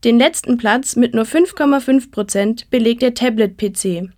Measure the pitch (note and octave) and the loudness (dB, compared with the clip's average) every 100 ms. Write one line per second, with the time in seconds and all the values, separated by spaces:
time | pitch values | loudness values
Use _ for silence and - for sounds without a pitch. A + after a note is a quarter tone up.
0 | A#3 A#3 C#4 D#4+ - B3 A3+ A#3 C4+ - | 4 4 2 0 -4 -2 0 0 -2 0
1 | A#3+ A#3 A3+ D#4 F#4 - C#4+ C#4 C4 C4+ | 0 0 0 0 0 0 0 2 2 0
2 | C4 - G#3 G3 G3+ A#3 - B3+ A3+ A#3+ | 0 -8 -4 -2 -2 -4 -2 0 0 2
3 | B3+ A#3+ B3 A3 G#3 F#3+ G#3+ F#3+ G3 E3+ | 0 0 -2 0 -2 0 -6 -4 -6 -4
4 | F#3 | -8